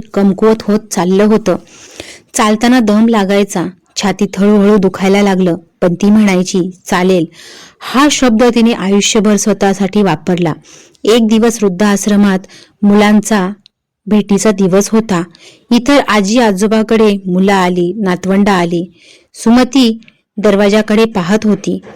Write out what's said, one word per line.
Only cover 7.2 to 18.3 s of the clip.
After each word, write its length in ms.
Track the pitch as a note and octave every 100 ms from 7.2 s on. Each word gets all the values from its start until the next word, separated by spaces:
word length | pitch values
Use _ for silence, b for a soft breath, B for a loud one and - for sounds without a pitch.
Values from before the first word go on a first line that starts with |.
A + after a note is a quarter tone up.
| D#3+ B B B B B
हा 280 | - A#3+ D4
शब्द 320 | - B3+ A3 A#3+ A#3
तिने 160 | A3+
आयुष्यभर 640 | A#3+ F#3 G3+ - A3+ G#3 G#3
स्वतःसाठी 640 | G#3+ G3 G3 G3 F#3+ G#3
वापरला. 520 | G3 D#3 - F3 E3+ D3 B B B B
एक 240 | - A#3+ A3
दिवस 360 | A3 A#3 A3+
वृद्धाश्रमात 760 | G3+ F3 G#3 G3+ A3 G#3 G3+ F#3+ - B B B
मुलांचा 640 | G#3 G3+ G#3 G#3+ - G#3+ F#3 G#3 _ _ _ _ G3
भेटीचा 460 | G#3 G3+ G3 A3
दिवस 380 | G3 F#3+ F#3+ G3+
होता. 340 | A3 A3 F3+ F3 b b b b
इतर 280 | A#3+ A#3+ C#4+ -
आजी 320 | G#3 G3 A#3+
आजोबाकडे 720 | A3+ F#3 G#3 A3 G#3+ A3+ A3
मुलं 400 | G3 F#3+ F3+ F#3+
आली, 400 | G3 F3+ F3+ F3
नातवंड 560 | G#3 F#3+ F3+ F#3